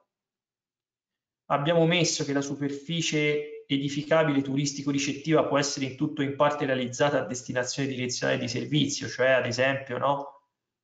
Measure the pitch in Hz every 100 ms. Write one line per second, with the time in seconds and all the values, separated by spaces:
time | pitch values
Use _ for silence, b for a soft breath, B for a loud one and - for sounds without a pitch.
0 | _ _ _ _ _ _ _ _ _ _
1 | _ _ _ _ - 143 143 170 165 175
2 | 160 - 143 143 139 135 139 143 - 170
3 | 160 156 151 147 - - - 139 139 143
4 | - 160 156 139 135 135 143 - 143 139
5 | 147 131 - 151 113 139 143 - 135 -
6 | 151 - 135 139 147 - 139 127 127 120
7 | 143 139 127 123 - 127 123 - 135 123
8 | 127 123 135 135 123 123 123 147 139 -
9 | 120 - 127 131 120 117 131 135 - 123
10 | 135 139 139 - _ _ _ _